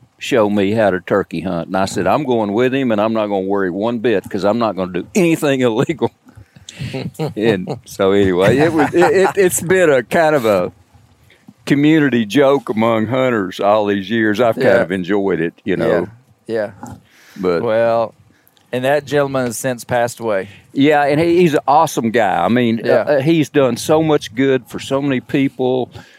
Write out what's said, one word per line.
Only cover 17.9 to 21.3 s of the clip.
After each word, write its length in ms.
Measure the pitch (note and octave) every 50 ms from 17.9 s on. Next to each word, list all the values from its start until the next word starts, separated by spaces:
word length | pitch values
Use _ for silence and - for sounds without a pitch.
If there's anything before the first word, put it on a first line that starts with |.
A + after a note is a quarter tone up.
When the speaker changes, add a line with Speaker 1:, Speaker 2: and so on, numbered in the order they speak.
| A2+ A#2 A2+ G#2+ - _ _ _ _ _ _ _ _ _ _ -
Speaker 2:
and 120 | A#2+ B2+ B2+
that 200 | C3+ D3 D3 C#3+
gentleman 420 | A#2 C#3+ D3 C#3+ C#3 C3+ C3 B2+
has 120 | A#2+ A2 -
since 260 | - C3 B2 A2+ -
passed 360 | - B2 A#2+ A#2+ A#2 - -
away. 280 | A#2 A2+ G2+ F#2+ F#2 G#2 - - _ _
Speaker 1:
Yeah, 320 | - - C3 D3+ D3 D3 C#3+
and 160 | C#3 D3 D3+
he, 200 | E3+ E3+